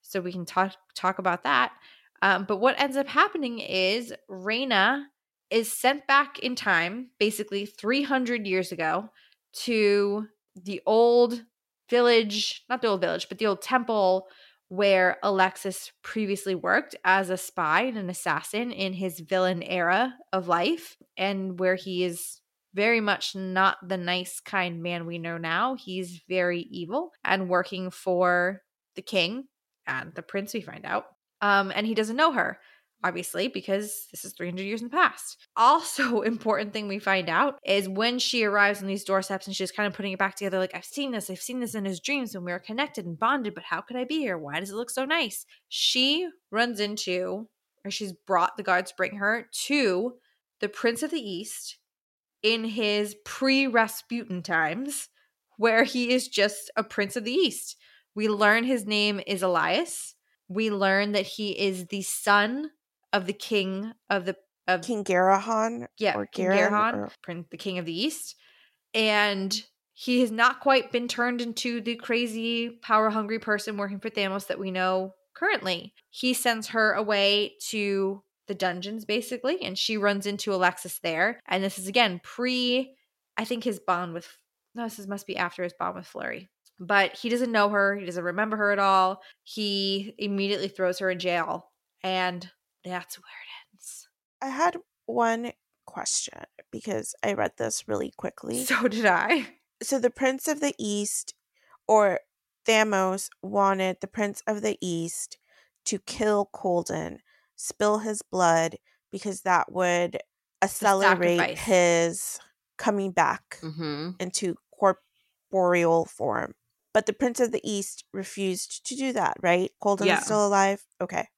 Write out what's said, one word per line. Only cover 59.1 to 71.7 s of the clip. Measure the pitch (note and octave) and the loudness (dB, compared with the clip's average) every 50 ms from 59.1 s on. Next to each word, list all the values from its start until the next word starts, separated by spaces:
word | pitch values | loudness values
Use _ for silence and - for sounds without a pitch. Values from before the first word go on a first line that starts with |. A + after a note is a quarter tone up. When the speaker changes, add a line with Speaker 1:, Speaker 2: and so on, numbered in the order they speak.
| G#3 G3 - | 0 -2 -2
Speaker 1:
is | - G3+ F#3 | -4 -4 0
Elias. | F#3+ F#3 F3+ E3 D#3+ D#3+ E3+ A#3+ F4 E4+ - - - - - _ _ _ _ _ _ _ | 0 2 2 2 2 2 2 0 0 -2 -6 -12 -12 -14 -18 _ _ _ _ _ _ _
We | F#3 G3+ A3 A3 | -4 -2 -2 0
learn | G#3 G3 G3 F#3+ F#3+ G3 G#3 G#3 | 0 2 2 2 4 2 2 0
that | G#3 G#3 G3 | 0 -2 -2
he | G3 - - G#3+ G3+ F3+ - | -2 -6 -6 -6 -6 -2 -2
is | G3 G3 F#3+ F#3 F3+ - | -2 -2 -2 -4 -8 -8
the | - G3 | -8 -6
son | F#3 - - - - G#3+ G3+ G#3 G#3 A3 B3 C#4 D4+ D4+ _ _ _ _ _ _ _ _ | -6 -6 -6 -4 2 4 4 4 4 2 -2 -6 -8 -10 _ _ _ _ _ _ _ _
of | - G#3 F#3 | -2 -2 0
the | F3 G3+ | -2 -6
king | - - - A3+ G#3 F#3+ F#3+ F#3+ F#3+ G3+ A3+ A3+ _ _ _ | -6 -6 -2 0 0 0 0 -4 -6 -8 -10 -12 _ _ _
of | G3+ G3 F3+ | -2 -2 0
the, | F#3 F#3 - _ _ _ _ _ - | -4 -6 -8 _ _ _ _ _ 0
of | F#3 F3+ | 0 0
Speaker 2:
King | E3+ G3+ A#3+ G#3 G3+ | 0 -4 -4 -4 0
Garahan | - F#3 F3+ F#3 F#3+ G3 G3 G3+ A3+ A3+ A3 A3 A3+ A#3 A#3+ - - _ - | 2 4 4 6 6 6 4 4 0 0 0 0 -2 -4 -8 -12 -14 _ -2
Speaker 1:
Yeah, | G#3+ G3 - | 0 0 0
Speaker 2:
or | G#3 G3+ - | 0 -4 -6
Speaker 1:
King | - - F#3 F3+ | -4 -2 0 2
Speaker 2:
Garan | F#3+ G3+ - G3 G#3 G#3 G#3+ | 4 4 4 4 4 2 2
Speaker 1:
Garahan, | A3+ A#3+ | 2 0
Speaker 2:
or | G#3 G#3 G#3 - _ | -4 -6 -8 -12 _
Speaker 1:
Prin-, | - - E3+ E3+ E3+ _ | -12 -12 -10 -10 -10 _
the | - E3+ | -16 -10
king | - G3+ F3+ F3+ | -8 -6 -6 -6
of | E3+ | -6
the | E3 E3 E3+ | -6 -4 -2
East. | A3+ D#4 D#4 - - - - _ _ _ _ _ _ _ _ _ _ _ - | -2 -4 -4 -6 -12 -14 -16 _ _ _ _ _ _ _ _ _ _ _ -2
And | A3 A3 A3 G#3 G#3 G#3 G#3 G3+ F#3+ F#3+ F#3+ G3 - - _ _ _ _ _ _ | 0 2 4 4 4 4 2 2 -2 -2 -4 -4 -6 -8 _ _ _ _ _ _
he | - - - B3 B3 | -10 -2 0 2 4
has | B3+ A3+ | 4 2
not | A3 A3+ A#3 B3 C4 C4 | 4 4 4 4 4 2
quite | - C#4 C4+ C4 B3 B3+ | 2 4 4 4 4 0
been | - A#3+ A#3+ A#3+ | -4 -4 -4 -4
turned | - - A#3+ B3 B3 A#3+ | -2 -2 0 0 0 -2
into | A#3+ A#3 A3+ - - B3 | -4 -6 -6 -6 -4 -4